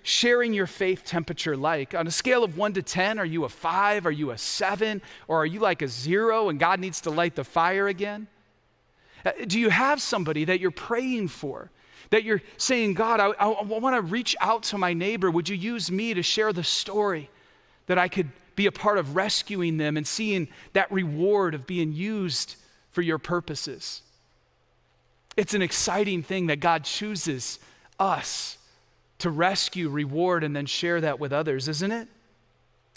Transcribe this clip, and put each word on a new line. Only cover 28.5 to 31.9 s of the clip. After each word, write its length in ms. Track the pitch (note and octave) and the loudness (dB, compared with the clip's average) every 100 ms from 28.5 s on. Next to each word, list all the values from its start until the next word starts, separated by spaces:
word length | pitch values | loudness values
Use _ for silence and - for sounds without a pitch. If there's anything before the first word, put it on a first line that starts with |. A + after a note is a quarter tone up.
| - _ _ _ _ _ - | -12 _ _ _ _ _ -6
to 120 | F3 | -4
rescue, 580 | D3+ F3+ G3 - F3+ D#3+ | 2 2 2 -2 -2 -2
reward, 560 | D3 D3 D3 F3+ E3+ | -2 -2 0 2 2
and 100 | D#3 | 0
then 120 | C#3+ C#3+ | -2 -4
share 340 | - E3+ E3+ | -2 0 0
that 180 | D#3 C#3 | 0 -2
with 140 | C#3+ | -2
others, 360 | C#3+ D#3 C3+ C3 | 0 0 -2 -2
isn't 240 | D3+ F#3+ | -2 -2